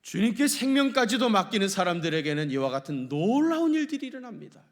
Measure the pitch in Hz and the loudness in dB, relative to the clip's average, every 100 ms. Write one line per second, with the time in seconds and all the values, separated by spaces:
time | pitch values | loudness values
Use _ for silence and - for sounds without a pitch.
0 | - 170 220 220 285 - 262 269 277 262 | -8 0 0 2 0 2 2 4 4 2
1 | 233 240 247 208 180 214 196 196 180 170 | 2 2 2 2 2 0 0 0 0 0
2 | 160 156 151 147 151 135 135 131 135 139 | 0 -2 -2 -2 -2 -2 -2 -2 -6 -8
3 | 127 147 185 269 320 320 330 311 294 277 | -4 -2 2 2 2 2 2 0 -2 -6
4 | 269 262 247 220 - - _ | -8 -14 -16 -16 -18 -20 _